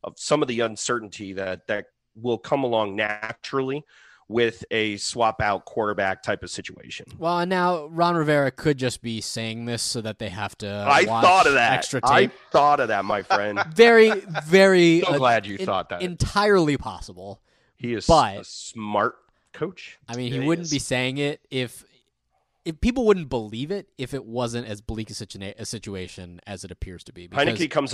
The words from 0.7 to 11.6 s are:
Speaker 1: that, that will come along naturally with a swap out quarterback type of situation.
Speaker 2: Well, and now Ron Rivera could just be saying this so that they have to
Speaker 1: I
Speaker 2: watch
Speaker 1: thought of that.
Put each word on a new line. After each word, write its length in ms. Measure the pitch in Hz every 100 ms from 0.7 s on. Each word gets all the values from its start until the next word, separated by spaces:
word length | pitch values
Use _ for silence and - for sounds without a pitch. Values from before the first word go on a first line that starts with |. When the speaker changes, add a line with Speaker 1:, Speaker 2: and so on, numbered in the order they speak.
| 107 - 120 107 - 101
Speaker 1:
that, 340 | 95 95 92 -
that 180 | 104 101 _ _ -
will 220 | 120 113
come 260 | - 139
along 320 | 131 113 107 98
naturally 880 | 107 104 110 117 - 135 131 139 151 _ _ _ _
with 340 | 110 117 - -
a 240 | 110 107 101
swap 440 | - 117 113 110
out 240 | 107 98 -
quarterback 580 | - 104 104 95 95
type 200 | - 104
of 60 | 90
situation. 560 | - 92 - - - - -
Speaker 2:
Well, 200 | 160 175
and 100 | 175
now 360 | 185 180 180 151
Ron 280 | 165 170 170
Rivera 360 | 151 147 139
could 260 | - 156 139
just 240 | 127 -
be 180 | 120 113
saying 460 | - - 113 110 117
this 180 | 117
so 160 | - 123
that 180 | 110 104
they 120 | 107
have 280 | 90 101 -
to 80 | 104
Speaker 1:
I 360 | 101 101 139
Speaker 2:
watch 200 | - 113 180
Speaker 1:
thought 200 | 190 160
of 80 |
that. 200 | 135